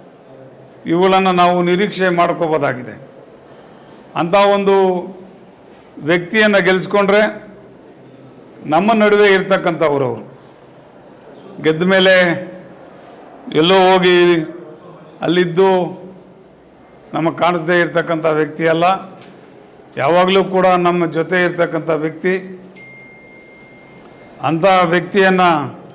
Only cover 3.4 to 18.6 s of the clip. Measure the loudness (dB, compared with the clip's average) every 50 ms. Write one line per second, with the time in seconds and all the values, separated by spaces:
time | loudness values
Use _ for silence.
3.4 | -20 -20 -20 -20 -20 -20 -20 -20 -20 -20 -20 -20 -20 -12 -8 -6 -4 0 2 2
4.4 | 4 4 2 2 2 2 2 2 2 2 0 -4 -6 -10 -14 -18 -20 -20 -20 -20
5.4 | -20 -20 -20 -20 -20 -20 -20 -20 -20 -20 -18 -8 -4 -2 -2 -2 -2 -2 0 0
6.4 | 2 2 2 2 2 2 0 -2 -2 -2 -2 0 2 2 2 2 2 0 -4 -8
7.4 | -18 -20 -20 -20 -20 -20 -20 -20 -20 -20 -20 -20 -20 -20 -20 -20 -20 -20 -20 -20
8.4 | -20 -20 -20 -16 -6 -4 -2 0 2 2 2 2 2 4 4 4 4 4 4 2
9.4 | 0 0 -2 -2 -2 -2 -2 -2 -2 0 0 -2 -2 -4 -6 -8 -12 -18 -20 -20
10.4 | -20 -20 -20 -20 -20 -20 -20 -20 -20 -20 -20 -20 -20 -20 -20 -20 -20 -20 -20 -20
11.4 | -20 -20 -14 -6 -2 -2 -2 0 0 0 2 2 4 4 4 4 4 2 -2 -4
12.4 | -8 -12 -16 -20 -20 -20 -20 -20 -20 -20 -20 -20 -20 -20 -20 -20 -20 -20 -20 -20
13.4 | -14 -6 -2 0 0 2 4 4 4 4 4 4 2 2 4 4 4 2 2 0
14.4 | -2 -6 -10 -16 -18 -20 -20 -20 -20 -20 -20 -20 -20 -20 -14 -8 -6 -2 0 0
15.4 | -2 0 0 2 2 2 2 0 -2 -4 -8 -14 -18 -20 -20 -20 -20 -20 -20 -20
16.4 | -20 -20 -20 -20 _ _ _ -20 -20 -20 -20 -20 -18 -12 -8 -6 -4 -4 -4 -2
17.4 | -2 -2 -2 -2 -2 -2 0 0 0 0 -2 -4 -4 -4 -4 -4 -2 -2 -2 -2
18.4 | -2 -4 -4 -4